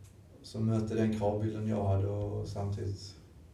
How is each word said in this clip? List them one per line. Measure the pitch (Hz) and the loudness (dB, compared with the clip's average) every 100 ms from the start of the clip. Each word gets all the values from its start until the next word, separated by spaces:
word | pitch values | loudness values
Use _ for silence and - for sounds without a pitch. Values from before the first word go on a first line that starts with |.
| - - - - | -20 -20 -20 -20
som | - - 110 | -8 0 2
mötte | 110 107 110 | 2 2 2
den | 107 107 | 2 2
kravbilden | 101 107 110 107 110 | 2 2 0 -2 -2
jag | 107 98 | 0 2
hade, | 98 101 | 2 2
och | 104 104 107 104 | 0 -2 -4 -4
samtidigt | 101 101 101 98 101 - - - - - | -4 -4 -2 -4 -6 -10 -16 -20 -20 -20